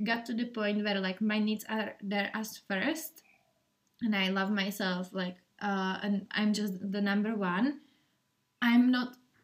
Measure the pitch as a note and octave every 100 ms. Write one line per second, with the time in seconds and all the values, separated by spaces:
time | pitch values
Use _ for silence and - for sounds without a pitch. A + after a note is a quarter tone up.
0 | G#3+ A#3 A#3 A#3 A#3+ A3 G#3 G#3 G#3 G3
1 | F#3+ F#3 G#3+ G#3+ G#3+ G#3 - A3 G3+ -
2 | G3 G3+ G3+ A3 A3 - - F#3+ C4+ D#4+
3 | - - - _ _ _ _ _ _ _
4 | A#3+ G3+ F#3+ F#3+ G3 G#3 F#3+ G3 F#3+ F3+
5 | F3+ F#3+ F3+ - _ - G#3 F#3+ F#3 -
6 | G3+ G3 - - G#3+ G#3 G#3 F#3 G3+ G3+
7 | G3+ G3+ G#3 G#3+ F#3 F3+ C4 C#4+ - _
8 | _ _ _ _ _ _ A#3+ A#3+ B3 B3
9 | B3 - _ _